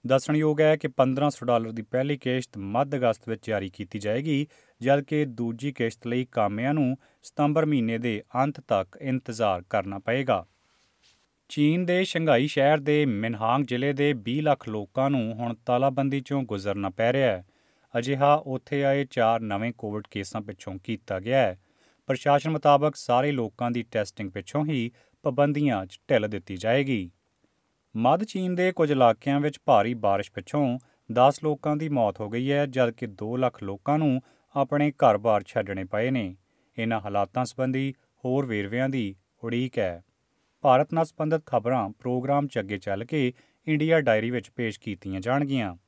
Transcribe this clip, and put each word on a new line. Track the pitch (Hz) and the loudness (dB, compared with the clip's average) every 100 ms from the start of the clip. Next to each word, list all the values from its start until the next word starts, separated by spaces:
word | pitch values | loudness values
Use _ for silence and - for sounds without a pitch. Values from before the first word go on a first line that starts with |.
ਦੱਸਣਯੋਗ | 123 131 - 151 156 151 | 2 2 2 2 2 4
ਹੈ | 156 156 | 4 4
ਕਿ | 147 | 0
ਪੰਦਰਾਂ | - 131 131 147 | 2 2 4 0
ਸੌ | - 123 | -2 0
ਡਾਲਰ | 120 113 | 0 0
ਦੀ | 113 107 | -8 -4
ਪਹਿਲੀ | 127 139 143 | -2 -2 -2
ਕਿਸ਼ਤ | 131 127 - 104 98 | -2 -2 -4 -10 -4
ਮੱਧ | 113 139 139 | -2 -2 0
ਅਗਸਤ | 123 110 - | 0 0 -4
ਵਿੱਚ | 110 - | -8 -2
ਜਾਰੀ | 104 95 | -4 -4
ਕੀਤੀ | - 98 110 | -10 -10 -6
ਜਾਏਗੀ, | 104 117 156 139 147 _ _ _ | -2 -2 0 -2 -2 _ _ _
ਜਦਕਿ | 120 143 139 151 147 | 2 2 2 -2 -2
ਦੂਜੀ | 117 117 117 139 | -4 -6 -4 -8
ਕਿਸ਼ਤ | 127 117 - 120 | -4 -4 -4 -4
ਲਈ | 123 127 | -4 -2
ਕਾਮਿਆਂ | - 104 104 127 | -2 -2 0 -2
ਨੂੰ | 151 127 135 _ _ | 0 0 -2 _ _
ਸਤੰਬਰ | - - 147 151 156 | -12 -2 0 2 2
ਮਹੀਨੇ | 143 113 117 | 0 0 -2
ਦੇ | 120 107 - 123 | -2 -4 -4 -2
ਅੰਤ | 139 139 - | -2 -4 -2
ਤੱਕ | 101 95 - | -2 -2 -8
ਇੰਤਜ਼ਾਰ | 139 127 - 113 107 90 87 | -4 -4 -6 0 0 0 -2
ਕਰਨਾ | 107 98 98 | -2 -2 -6
ਪਏਗਾ। | - 127 131 98 85 _ _ _ _ _ _ _ _ _ _ | -2 -2 0 0 -2 _ _ _ _ _ _ _ _ _ _
ਚੀਨ | - 147 170 180 | 0 2 2 2
ਦੇ | 180 | 0
ਸ਼ੰਘਾਈ | 190 170 160 123 143 | 0 0 4 4 4
ਸ਼ਹਿਰ | - 139 156 | 2 4 4
ਦੇ | 139 151 143 | 2 2 2
ਮਿਨਹਾਂਗ | 104 113 107 113 131 135 | 0 -4 -2 0 0 0
ਜ਼ਿਲ੍ਹੇ | 123 139 | -2 -2
ਦੇ | 139 143 | 0 0
ਵੀਹ | 131 104 135 | 0 -4 -2
ਲੱਖ | 151 139 - | 0 0 -2
ਲੋਕਾਂ | 107 101 - 139 | -8 -6 -2 0
ਨੂੰ | 139 113 110 | 0 -2 -4
ਹੁਣ | 117 117 - | -6 -6 0
ਤਾਲਾਬੰਦੀ | 123 135 135 135 139 | 2 2 0 -2 -2
'ਚੋਂ | 131 143 | -4 -4
ਗੁਜ਼ਰਨਾ | 120 104 101 98 98 | -4 -4 -4 -4 -6
ਪੈ | 92 117 | 0 0
ਰਿਹਾ | 135 131 | 2 2
ਹੈ। | 95 90 _ _ _ _ | 0 -8 _ _ _ _
ਅਜਿਹਾ | 120 123 135 143 147 143 | -6 -2 2 4 4 0
ਉੱਥੇ | 131 - 143 | -8 -4 -2
ਆਏ | 139 139 135 | 2 0 -2
ਚਾਰ | - 113 117 | 2 2 2
ਨਵੇਂ | 110 101 117 117 | -2 -4 -4 -6
ਕੋਵਿਡ | 107 104 101 | -8 -8 -8
ਕੇਸਾਂ | 104 95 110 | -10 -8 -8
ਪਿੱਛੋਂ | 104 87 - 95 | -10 -14 -12 -12
ਕੀਤਾ | - 113 - 95 | -8 -10 -6 -6
ਗਿਆ | 104 135 | 0 2
ਹੈ। | 110 92 _ _ _ _ - | 2 0 _ _ _ _ -6
ਪ੍ਰਸ਼ਾਸਨ | 135 143 143 151 | -2 2 2 2
ਮੁਤਾਬਕ | 156 147 143 151 - | 0 4 4 4 -4
ਸਾਰੇ | - 123 147 | 0 2 2
ਲੋਕਾਂ | 135 110 - 120 | -2 -4 -4 -4
ਦੀ | 120 113 | -4 -4
ਟੈਸਟਿੰਗ | 110 101 - 101 | -4 -4 -8 -10
ਪਿੱਛੋਂ | 98 - 147 151 | -10 -6 -4 -2
ਹੀ | 143 117 _ _ _ | -2 -4 _ _ _
ਪਾਬੰਦੀਆਂ | 151 127 143 147 147 104 95 | -4 2 2 2 0 0 -4
'ਚ | - - | -14 0
ਢਿੱਲ | 127 107 | 0 0
ਦਿੱਤੀ | 104 - 95 | -6 -8 -6
ਜਾਏਗੀ। | 107 131 139 117 87 _ _ _ _ _ _ _ _ 110 | 0 0 0 -4 -4 _ _ _ _ _ _ _ _ 0
ਮੱਧ | 120 170 | 2 2
ਚੀਨ | 214 190 185 180 | 0 -4 -2 0
ਦੇ | 185 | 0
ਕੁਝ | 175 156 | 2 0
ਇਲਾਕਿਆਂ | 139 120 110 139 143 | 6 6 4 0 0
ਵਿੱਚ | 147 - - | -2 -4 4
ਭਾਰੀ | 117 107 | 4 4
ਬਾਰਿਸ਼ | 120 104 98 101 | 0 0 0 -2
ਪਿੱਛੋਂ | - 92 147 135 127 _ _ - | -10 -6 -2 -2 -2 _ _ -4
ਦਸ | 113 131 - | 6 6 6
ਲੋਕਾਂ | 151 147 151 151 | -4 -2 -2 -2
ਦੀ | 156 | -2
ਮੌਤ | 139 107 95 | 2 0 0
ਹੋ | 107 | -6
ਗਈ | 117 131 | -4 0
ਹੈ, | 143 143 | 0 0
ਜਦਕਿ | 131 120 117 117 | 2 0 0 -12
ਦੋ | 95 107 123 | -8 -6 0
ਲੱਖ | 127 - | -2 -2
ਲੋਕਾਂ | 98 98 - 151 | -10 -6 -2 2
ਨੂੰ | 151 127 _ _ _ 143 | 2 0 _ _ _ -4
ਆਪਣੇ | 135 143 147 | -2 0 0
ਘਰ-ਬਾਰ | - 131 104 113 104 98 | 4 4 4 2 0 0
ਛੱਡਣੇ | 117 101 98 | -4 -4 -6
ਪਏ | 90 104 123 | -4 -2 0
ਨੇ। | 131 98 92 _ _ _ - | -2 -4 -10 _ _ _ -6
ਇਹਨਾਂ | 113 110 | -4 -2
ਹਾਲਾਤਾਂ | 101 101 98 127 127 | -2 -2 -2 -2 -4
ਸੰਬੰਧੀ | - 131 131 135 131 _ _ 127 | -2 -2 -2 -4 -8 _ _ -2
ਹੋਰ | 131 131 | -2 0
ਵੇਰਵਿਆਂ | 107 98 117 135 | -2 -2 -2 -2
ਦੀ | 135 104 95 _ _ | -2 -6 -8 _ _
ਉਡੀਕ | 117 120 127 - | -6 -4 -4 -2
ਹੈ। | 95 85 _ _ _ _ _ _ | -4 -4 _ _ _ _ _ _
ਭਾਰਤ | 139 127 156 | 4 4 4
ਨਾਲ | 165 160 | 0 -2
ਸੰਬੰਧਿਤ | - 156 160 - | -2 -2 -2 0
ਖਬਰਾਂ | 120 110 127 98 | -2 0 -2 -4
ਪ੍ਰੋਗਰਾਮ | - 127 127 131 143 143 | -6 -4 -4 0 0 0
'ਚ | 117 | -4
ਅੱਗੇ | 98 104 | -4 -6
ਚੱਲ | - 98 117 | -4 -6 -2
ਕੇ | 156 123 123 _ _ - | -2 -2 -4 _ _ -4
ਇੰਡੀਆ | 151 156 160 | 0 2 2
ਡਾਇਰੀ | 131 110 117 | 4 2 2
ਵਿੱਚ | 123 - - | -4 -8 -6
ਪੇਸ਼ | 113 101 | -6 -6
ਕੀਤੀਆਂ | - 98 98 95 | -10 -10 -8 -6
ਜਾਣਗੀਆਂ। | 101 135 143 135 101 87 | -2 -2 0 -2 -4 -8